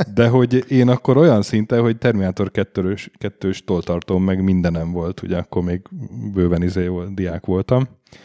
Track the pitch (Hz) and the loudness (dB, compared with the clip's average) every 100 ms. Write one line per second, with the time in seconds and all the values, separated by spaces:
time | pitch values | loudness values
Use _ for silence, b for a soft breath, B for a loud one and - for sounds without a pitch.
0 | 147 104 117 127 123 127 127 131 123 127 | -4 2 4 4 4 2 2 2 4 2
1 | - 131 165 110 101 110 107 120 117 113 | 2 4 6 4 2 0 0 2 0 0
2 | 123 110 95 92 95 - 95 - 92 101 | 0 0 0 -2 -4 -2 -4 -2 -4 -4
3 | - - 104 - 95 95 - 90 - 87 | -10 -10 -10 -6 -4 -4 -2 -2 -2 -4
4 | - 92 95 95 95 92 87 82 82 87 | -2 0 2 2 2 2 0 -2 -4 -4
5 | 85 90 90 90 85 - 87 90 - 185 | -6 -6 -6 -6 -4 -4 -2 -4 -8 -14
6 | 104 117 107 95 87 85 90 92 90 90 | -14 -12 -6 0 2 2 0 -2 -4 -4
7 | 90 98 90 85 - 92 95 127 131 _ | -8 -6 -6 -6 -2 -2 2 0 0 _
8 | _ B | _ B